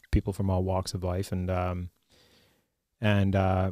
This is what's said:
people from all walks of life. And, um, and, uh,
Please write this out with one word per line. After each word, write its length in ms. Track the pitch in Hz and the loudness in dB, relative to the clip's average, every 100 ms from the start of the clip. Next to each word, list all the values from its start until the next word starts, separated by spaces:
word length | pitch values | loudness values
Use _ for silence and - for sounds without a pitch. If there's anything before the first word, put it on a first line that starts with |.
| - | 0
people 220 | - 101 | 0 0
from 180 | 95 98 | -4 0
all 140 | 92 | 0
walks 300 | 92 92 - | 0 -2 -4
of 100 | 95 | -6
life. 260 | 90 90 101 | -4 -4 -4
And, 180 | 92 90 | -4 -2
um, 420 | 90 90 90 90 _ _ _ _ _ _ _ _ _ _ - | -2 -2 -4 -10 _ _ _ _ _ _ _ _ _ _ -2
and, 360 | 107 101 98 95 | 2 4 4 4
uh, 340 | 95 92 95 | 2 2 0